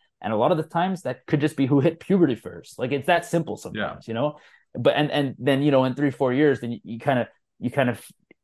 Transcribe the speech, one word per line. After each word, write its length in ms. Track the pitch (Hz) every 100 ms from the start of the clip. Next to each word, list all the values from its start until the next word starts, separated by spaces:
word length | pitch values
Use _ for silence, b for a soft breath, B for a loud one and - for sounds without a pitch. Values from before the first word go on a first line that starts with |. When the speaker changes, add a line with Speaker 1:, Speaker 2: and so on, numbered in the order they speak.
| _ -
Speaker 1:
And 120 | 104
a 20 | 107
lot 160 | 135
of 60 | 160
the 60 |
times 400 | 156 170 185 185
that 220 | 127 127 -
could 140 | 147
just 140 | 147 -
be 100 | 135
who 140 | 143
hit 200 | 160 165
puberty 360 | - 190 151 110
first. 440 | - 85 - -
Like, 120 | 120
it's 160 | 139 143
that 180 | 170 -
simple 280 | 170 156
Speaker 2:
Yeah. 80 | -
Speaker 1:
sometimes, 460 | 107 107 101 - -
you 60 | 113
know? 220 | 147 - B B B
But, 220 | - 123 -
and, 160 | 151
and 240 | 147 135 -
then, 240 | 127 135
you 100 | 147
know, 120 | 135
in 120 | 131 127
three, 160 | 143
four 220 | 135 131
years, 260 | 127 151 131
then 120 | 117
you, 80 | 120
you 160 | - 117
kinda, 300 | 143 127 117 _ _ -
you 100 | 120
kind 200 | - 123
of, 140 | 117 - _ _ _